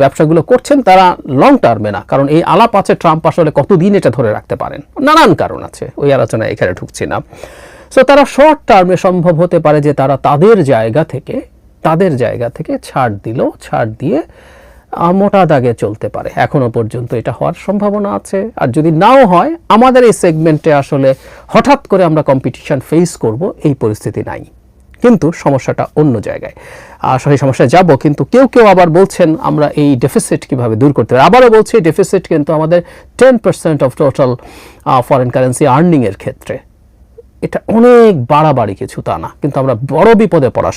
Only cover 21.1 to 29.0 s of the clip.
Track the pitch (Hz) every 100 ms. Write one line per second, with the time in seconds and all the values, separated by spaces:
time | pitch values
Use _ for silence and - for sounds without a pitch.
21.1 | 135 - - - 208 233 262 - 190 175
22.1 | 156 147 135 127 - - 139 - 156 175
23.1 | - 120 113 190 - 160 135 113 107 -
24.1 | 107 - - - _ _ _ _ - 233
25.1 | 220 143 170 - 139 - 123 - - 151
26.1 | 113 - 80 - - - - - - -
27.1 | 127 - 143 139 127 143 165 175 139 156
28.1 | 147 147 240 262 254 220 185 175 160